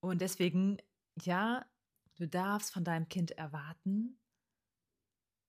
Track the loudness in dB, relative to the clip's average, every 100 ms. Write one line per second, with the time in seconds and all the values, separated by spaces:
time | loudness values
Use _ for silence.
0 | 0 0 0 2 2 4 2 0 -6 _
1 | _ -8 0 2 2 0 -4 _ _ _
2 | _ _ -4 0 0 0 -2 -4 0 0
3 | 0 0 -2 -2 -8 -8 -8 -6 -2 0
4 | -2 -8 _ _ _ _ _ _ _ _
5 | _ _ _ _